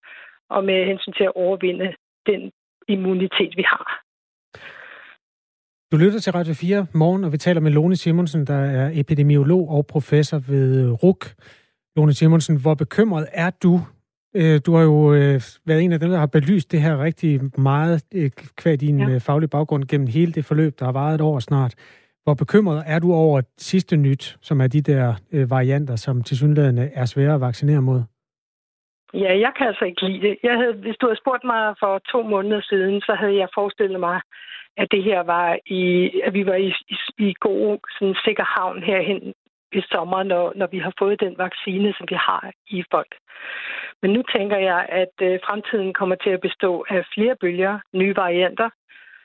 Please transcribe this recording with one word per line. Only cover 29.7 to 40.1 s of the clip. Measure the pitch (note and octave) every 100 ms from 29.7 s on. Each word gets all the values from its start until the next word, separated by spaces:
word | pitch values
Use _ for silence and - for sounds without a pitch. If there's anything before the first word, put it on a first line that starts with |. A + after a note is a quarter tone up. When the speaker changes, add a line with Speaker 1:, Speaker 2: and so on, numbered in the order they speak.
| G3 F3+
Speaker 1:
ikke | F3 F#3+
lide | F#3+ G3+
det. | G3
Jeg | A#3+ A#3+
havde, | A#3+
hvis | G3+ G3+ G#3+
du | B3
havde | A3
spurgt | - B3
mig | B3 A3+ G#3+ G3+
for | G3+ G3 -
to | B3
måneder | A3 G3 G3+ G#3
siden, | - G3 F#3+ G3+
så | G3+ G3
havde | G#3 G3+
jeg | F#3 -
forestillet | G3+ - G3 F#3
mig, | F3 F#3 - - - - - -
at | G3+
det | G3+
her | F#3+ F#3
var | F3 E3+ F3 E3+ -
i, | F#3 F3+ F3+ F3+ F#4+ -
at |
vi | G3 G3
var | F#3
i, | G3 - -
i, | - - - G3+
i | -
god, | G#3+ G3 G#3+ G#3 - -
sådan | G3 F#3+ -
sikker | G#3 F#3 -
havn | F#3 F#3
herhen | F3 F#3+ E3 F#3+ - - _ _ _
i | G3 -
sommer, | F#3+ E3